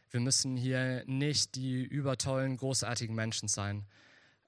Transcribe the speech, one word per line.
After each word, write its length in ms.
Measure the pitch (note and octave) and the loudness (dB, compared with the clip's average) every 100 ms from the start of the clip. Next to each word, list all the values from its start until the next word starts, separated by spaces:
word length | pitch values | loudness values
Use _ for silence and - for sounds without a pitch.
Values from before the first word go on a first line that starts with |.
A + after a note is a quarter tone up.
| _ | _
Wir 100 | B2 | 0
müssen 380 | B2 - C3+ B2+ | 4 2 2 0
hier 460 | B2+ B2+ C3 B2+ - | 0 2 0 -2 -2
nicht 500 | C3+ D3 C#3 - - | 0 2 2 0 -2
die 280 | C3 B2+ | -2 -2
übertollen, 720 | B2+ C#3+ C3+ B2+ C#3+ C3+ C3+ B2+ | -2 -2 0 0 0 0 0 0
großartigen 580 | C3 C3 A2 A#2+ A2+ A2+ | 0 0 0 -2 -2 0
Menschen 320 | A2 A2 G#2+ | 0 -2 -2
sein. 400 | - G2+ G2+ G2+ - - - - _ | 0 0 -2 -6 -14 -20 -20 -20 _